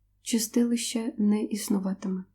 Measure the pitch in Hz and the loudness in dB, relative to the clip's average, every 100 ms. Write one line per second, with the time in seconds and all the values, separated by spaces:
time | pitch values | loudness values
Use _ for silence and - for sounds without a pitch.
0 | _ _ - 226 220 240 240 233 - 233 | _ _ -2 -2 0 2 2 0 -2 -4
1 | 226 - 208 208 220 208 - 202 190 190 | -4 2 4 4 0 -4 0 0 0 -4
2 | 196 185 185 | -4 -6 -8